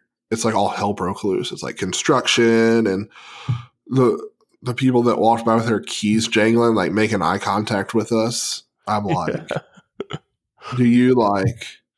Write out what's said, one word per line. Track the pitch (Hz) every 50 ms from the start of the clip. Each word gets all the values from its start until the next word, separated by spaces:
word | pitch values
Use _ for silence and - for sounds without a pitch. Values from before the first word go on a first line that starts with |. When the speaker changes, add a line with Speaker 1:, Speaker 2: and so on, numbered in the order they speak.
| _ _ _ _ _ -
Speaker 1:
it's | 113 113 -
like | 113 107
all | 98 101 98
hell | - - 107 104 104
broke | - 98 87 98 - -
loose. | 104 92 92 - -
It's | - - -
like | - -
construction | - - 90 90 - - - 147 127 120 - - - 117 117 113 113 113 113 113 117 113
and | 101 95 95 104 - - - - - - - - - 120 120 - - _ _ _ -
the, | 127 131 127 117 - - - - _ _ _ _ _ _ -
the | 127 117
people | - 127 131 123 120 120
that | 120 110 -
walked | 104 113 117 117 -
by | 117 113
with | 117 113
their | 113 110 101
keys | - - - - - 104 107 110 113 -
jangling, | - 110 107 110 113 117 117 117 113
like, | 104 92 78 87
making | 107 107 104 110 101
eye | 85 82 90 98
contact | - 104 98 101 107 - 117 98 95 - -
with | 113 104 - 120
us. | 113 110 117 123 - - - - - - _ _ _ -
I'm | - 107 104 104
Speaker 2:
<laughs> |
Speaker 1:
like, | 98 - - 82 - - - - -
Speaker 2:
Yeah. | - - - _ _ - _ _ _ - - - - - _ _ _ _ _ _ _ _ - - 127
Speaker 1:
"Do | 123 123
you, | 120 120 123 123 127 127
like, | 123 113 101 101 98 95 104 120 - - - - _ _ _ _